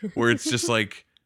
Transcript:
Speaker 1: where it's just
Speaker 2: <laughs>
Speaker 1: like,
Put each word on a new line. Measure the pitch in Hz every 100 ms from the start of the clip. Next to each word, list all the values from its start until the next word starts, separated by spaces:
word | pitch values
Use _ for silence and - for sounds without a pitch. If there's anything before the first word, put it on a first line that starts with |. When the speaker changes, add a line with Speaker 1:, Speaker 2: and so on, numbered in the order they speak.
| 208
Speaker 1:
where | - 117
it's | 120 -
just | 123 113
Speaker 2:
<laughs> |
Speaker 1:
like, | 117 104 - _ _